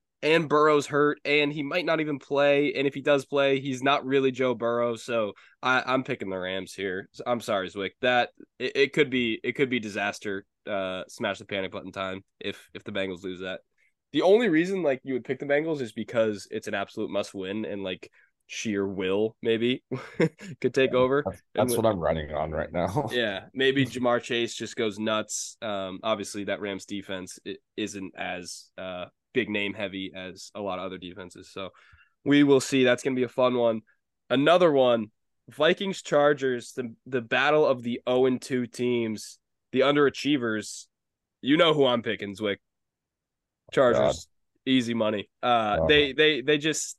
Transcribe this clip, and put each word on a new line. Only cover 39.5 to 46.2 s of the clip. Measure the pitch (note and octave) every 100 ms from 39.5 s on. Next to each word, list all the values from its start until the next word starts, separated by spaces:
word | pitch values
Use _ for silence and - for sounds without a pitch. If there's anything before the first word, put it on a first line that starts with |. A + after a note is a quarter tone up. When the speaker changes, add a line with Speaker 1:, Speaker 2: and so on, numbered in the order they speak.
| _ _
Speaker 1:
the | B2+
underachievers. | C3 D3 C#3 - C#3 D3 A#2+ G#2+ G#2 - - _ _ _ _ _
You | B2 D3+
know | E3+
who | D3+ C3+
I'm | A#2+
picking, | A2+ G2 G2+ F#2+
Zwick. | G#2 G2 _ _ _ _ _ _ _ _ _ _ _
Chargers, | - B2+ A#2+ C#2+ - - _ _ _ -
Speaker 2:
God. |
Speaker 1:
easy | C3 A#2
money. | A#2 G#2+ G#2+ - _
Uh, | B2 A#2+ G#2+ G2+
Speaker 2:
God. | D3+
Speaker 1:
they, | D3 C#3+
they, | C3